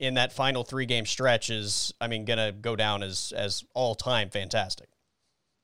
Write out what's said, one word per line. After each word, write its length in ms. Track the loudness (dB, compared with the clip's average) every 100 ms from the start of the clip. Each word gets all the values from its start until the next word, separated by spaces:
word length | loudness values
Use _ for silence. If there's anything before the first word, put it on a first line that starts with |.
in 140 | 0
that 180 | 2 2
final 320 | 2 0 0
three-game 420 | -2 -2 0 0 0
stretch 420 | 2 4 4 2
is, 460 | -4 -2 -2 -2 -4
I 80 | -4
mean, 160 | -2
gonna 260 | 0 2 2
go 240 | 0 -2
down 300 | 0 2 0
as, 280 | -2 -4 -4 -2
as 260 | -2 -2 -4
all-time 580 | 0 0 0 0 2 0
fantastic. 580 | -2 -2 0 0 -4 -12 _ _ _ _ _ _ _